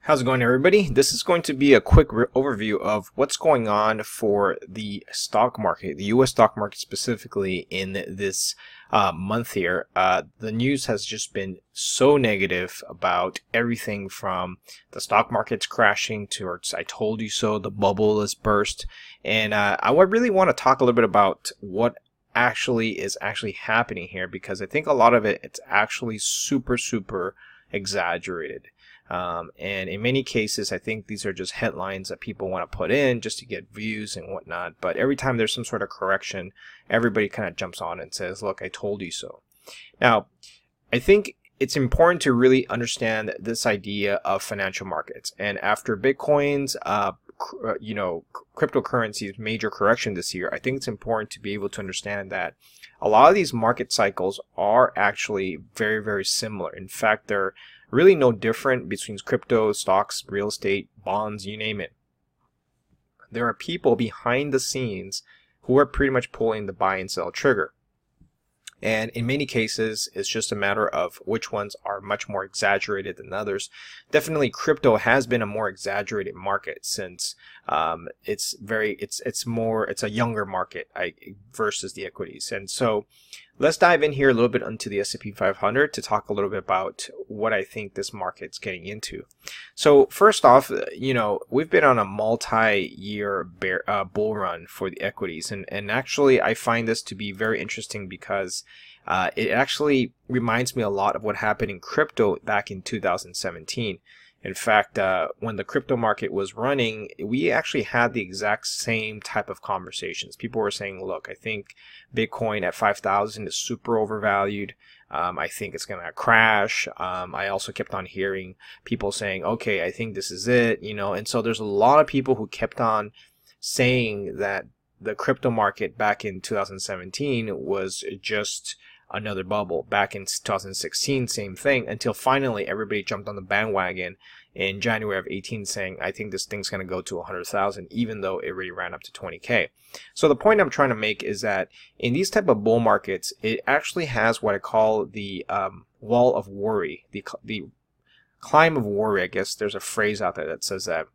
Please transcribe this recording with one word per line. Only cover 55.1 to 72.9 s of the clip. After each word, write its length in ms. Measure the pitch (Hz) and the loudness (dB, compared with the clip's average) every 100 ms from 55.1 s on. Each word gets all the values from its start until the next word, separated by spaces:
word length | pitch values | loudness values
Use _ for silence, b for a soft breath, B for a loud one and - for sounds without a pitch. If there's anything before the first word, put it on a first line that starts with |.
| 104 - 101 95 80 - | 0 -4 -2 -2 -6 -12
very, 240 | - 107 110 | -4 -2 0
very 280 | 107 101 95 | -2 -4 -2
similar. 440 | - 110 104 85 - | -4 -4 -6 -8 -10
In 120 | 95 | -14
fact, 400 | - 110 110 - | 0 2 2 0
they're 280 | 101 95 - B B B | -2 -2 -6 B B B
really 220 | 120 185 | 6 8
no 180 | 185 131 | 8 6
different 560 | 107 113 113 139 127 - | 4 0 0 0 0 -2
between 300 | 104 - 101 | -8 -8 -12
crypto, 540 | - 123 - 117 110 | -2 -4 2 2 4
stocks, 520 | 101 - 95 101 - - | 0 2 2 2 -6 -6
real 220 | 98 104 | -4 -4
estate, 380 | - 101 98 - _ | -4 -2 -2 -4 _
bonds, 440 | - 101 107 104 95 | -4 -2 -4 -8 -12
you 100 | 107 | -8
name 240 | 107 104 | -6 -6
it. 100 | 87 _ _ _ _ _ _ _ _ _ _ _ _ _ _ | -10 _ _ _ _ _ _ _ _ _ _ _ _ _ _
There 160 | 113 120 | -4 -2
are 60 | - | -2
people 400 | - 170 135 113 | -8 0 2 2
behind 580 | 113 - 120 127 147 | 0 -2 0 0 2
the 60 | 131 | 0
scenes 640 | - 135 123 95 95 - b b b b | 0 -4 -4 -6 -8 -12 b b b b
who 140 | - 131 | 2 4
are 80 | 139 | 4
pretty 240 | - 139 | 4 2
much 200 | 131 - | 2 -2
pulling 360 | - 113 110 101 | -2 0 0 -6
the 60 | |
buy 240 | 90 95 95 | 0 0 0
and 120 | 92 | -4
sell 220 | - 87 | -4 -4
trigger. 420 | - 143 107 78 _ _ _ _ _ _ _ _ _ - _ | 0 2 2 0 _ _ _ _ _ _ _ _ _ -20 _
And 300 | 110 110 110 | -2 0 -2
in 140 | 117 117 | -4 -2
many 220 | 139 139 | -2 0
cases, 600 | 120 110 - 110 107 - | -2 -2 0 -2 -2 -8
it's 160 | - 98 | -6 -4
just 220 | 113 - | -4 -4
a 40 | 104 | -2
matter 320 | 101 101 107 | 0 2 0
of 300 | - 87 - - | 0 -2 -6 -6
which 260 | 113 - | -4 -4
ones 240 | 107 101 - | -6 -6 -10
are 160 | - 101 | -8 -8
much 300 | 98 101 - | -4 -6 -4
more 140 | 101 | -6
exaggerated 720 | 95 - 101 101 - | -6 0 2 2 0